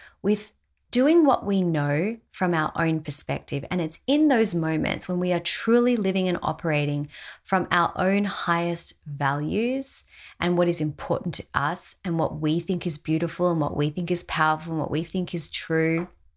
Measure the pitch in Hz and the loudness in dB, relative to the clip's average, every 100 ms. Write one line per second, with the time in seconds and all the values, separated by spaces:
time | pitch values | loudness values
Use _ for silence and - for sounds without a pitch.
0 | - _ 190 208 - _ _ _ - 247 | -20 _ -2 -2 -4 _ _ _ -2 2
1 | 269 339 294 254 196 196 175 160 147 147 | 6 6 6 4 2 2 2 2 0 0
2 | 196 233 _ - 180 170 156 - 165 160 | -2 -4 _ -4 -2 0 -2 -2 0 0
3 | 156 - - 143 - 139 139 180 160 - | -2 -2 -2 -6 -6 -8 -6 -4 -4 -6
4 | - 285 311 240 220 175 160 160 - - | 0 2 4 4 2 2 0 0 0 -2
5 | - 180 180 175 170 - - 240 240 240 | -2 -2 0 0 0 -2 2 4 4 2
6 | 190 190 185 175 - - 170 151 147 147 | 0 0 0 0 -2 -4 0 0 0 -2
7 | 147 - - - - 190 170 180 170 - | -6 -10 -18 -16 -2 -2 2 2 2 0
8 | 185 202 202 - - 170 170 170 - - | 0 2 0 -4 -2 0 0 -2 -4 -8
9 | - 143 139 143 151 185 240 262 269 - | -12 -2 0 0 -2 -2 0 -2 -2 -4
10 | - - - - 180 175 175 170 151 147 | -6 -18 -18 -4 0 2 2 2 -2 -4
11 | - 170 180 - - - 143 180 - - | -4 -4 -2 -4 -4 -4 -2 -2 -4 -4
12 | 185 165 156 151 151 165 170 175 175 156 | -4 0 0 0 0 0 0 -2 -2 -4
13 | - 156 160 - 180 170 156 - 147 151 | 0 0 0 0 0 2 0 0 -2 -2
14 | 170 175 - 170 156 156 165 160 143 151 | -2 -2 -2 0 2 0 -2 -4 -2 -4
15 | 165 190 175 170 - - - 160 160 165 | -4 -4 -4 -4 -2 -4 0 0 2 0
16 | 180 - _ | -4 -12 _